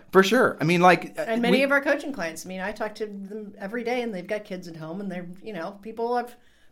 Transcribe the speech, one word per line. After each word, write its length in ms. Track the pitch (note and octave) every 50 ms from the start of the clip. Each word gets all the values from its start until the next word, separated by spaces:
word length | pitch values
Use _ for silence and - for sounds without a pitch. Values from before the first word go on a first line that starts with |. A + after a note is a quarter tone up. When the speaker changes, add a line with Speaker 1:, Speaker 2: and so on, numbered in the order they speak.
| - -
Speaker 1:
For 120 | - F#3+ F#3+
sure. 340 | G3 A3 C4 A#3 A#2 - -
I 60 | C#3
mean, 160 | D#3 F3+ F3
like, 360 | F3 F#3 F3+ E3+ - E3 - -
uh, 40 | -
Speaker 2:
And 160 | A3+ A3+ A#3
many 180 | A#3 - F#3 C4
Speaker 1:
we 40 | C#4
Speaker 2:
of 80 | C4+
our 80 | C#4 C#4+
coaching 300 | C#4 C#4+ C#4+ D4 D#4+ D#4
clients, 340 | B3+ G#3 F3 E3 D#3 - -
I 40 | F3+
mean, 100 | F#3 F#3
I 140 | F#3 G3+ -
talk 200 | - A3+ G#3+ G#3
to 100 | - A3
them 480 | G#3 G3+ G3 G3 F#3+ G#3 A3 G#3+ G3 - -
every 280 | G3+ G3 A3 B3 A3+
day, 160 | A3+ B3 B3+
and 120 | A#3+ A#3+ G#3
they've 140 | F3+ F3 -
got 160 | G#3+ G#3 G#3
kids 240 | - F#3+ F3+ F3 F3
at 80 | D#3+
home, 240 | D#3+ D#3 D#3 E3+ G3
and 100 | G#3 G3
they're, 200 | F3 F3+ F3 F3 F3+ -
you 120 | - A3 G#3+
know, 260 | E3+ D#3+ F#3 G#3+ G3+
people 360 | - A3 G#3 A3 A3+ A#3 B3 A#3+
have 180 | A#3+ A#3+ - - _ _ _ _ - -